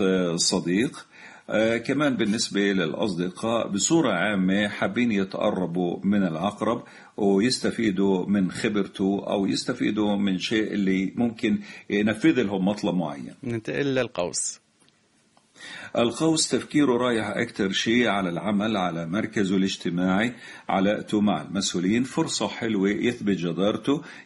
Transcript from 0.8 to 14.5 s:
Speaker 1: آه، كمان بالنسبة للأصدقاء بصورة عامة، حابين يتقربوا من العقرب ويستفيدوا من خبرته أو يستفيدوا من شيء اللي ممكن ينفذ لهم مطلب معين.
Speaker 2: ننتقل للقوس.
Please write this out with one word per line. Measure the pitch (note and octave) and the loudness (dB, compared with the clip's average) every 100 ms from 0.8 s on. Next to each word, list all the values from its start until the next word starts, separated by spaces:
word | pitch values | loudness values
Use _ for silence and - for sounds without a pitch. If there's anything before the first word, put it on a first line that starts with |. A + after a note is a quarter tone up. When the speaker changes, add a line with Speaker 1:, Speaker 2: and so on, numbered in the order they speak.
| C#3+ - - - - - - | 0 -4 -20 -20 -20 -20 -4
Speaker 1:
آه، | G#2 A2+ A#2 | 0 2 0
كمان | B2+ C#3 D3 A#2 | -2 0 0 0
بالنسبة | G#2+ A2+ - G2 | 0 0 0 0
للأصدقاء | G2+ F#2+ D#2+ - G#2+ E2+ F2+ - A2+ A#2 - | 2 2 0 0 -2 -2 -4 -4 -2 -2 -2
بصورة | G2 F#2+ E3 C3 | 0 2 4 4
عامة، | F2 G#2 G2+ F#2 G2 G#2 | 2 0 2 2 2 0
حابين | - G#2 A#2 A#2+ | -2 -2 0 0
يتقربوا | G2+ F#2+ - G#2 F#2 E2+ F2 F2 - | 2 -2 0 0 0 -2 -2 -2 0
من | F#2+ G#2 | 0 2
العقرب | F2+ D#2+ G2+ - G#2+ A#2+ - - - - | 2 0 -4 -2 -2 -2 -6 -20 -16 0
ويستفيدوا | G2+ G2 A#2+ - G#2 G#2 A2 F#2 G2 F#2 G2 | 2 4 4 2 -2 0 0 2 2 2 2
من | G2+ F2+ | 2 2
خبرته | - A#2 G2+ F#2 - G2 G2 G2 | 0 0 0 -2 0 0 0 -2
أو | G2+ G2 | -2 0
يستفيدوا | - - B2 B2 G#2 G#2 G2+ | -2 -4 -2 -2 0 0 0
من | G2+ F#2 | 0 -2
شيء | - A2 G2 | 0 0 0
اللي | G2+ F#2+ F#2+ F#2+ - | 0 2 2 0 -2
ممكن | A#2+ A2 A2+ G2+ - - - | -2 0 0 0 -4 -18 -4
ينفذ | G2+ G#2+ G#2+ D#3+ B2+ | 0 0 2 2 2
لهم | G2+ G2 F#2+ | 0 0 0
مطلب | G2+ G2+ | 0 -2
معين. | F#2 D#2 C#2+ A#1+ - | -2 -4 -8 -14 -12
Speaker 2:
ننتقل | A#2+ A#2 B2 C#3+ C#3+ | -6 -6 -4 -2 0
للقوس. | C3 A#2 - F2 - - | 0 -2 -2 -4 -4 -6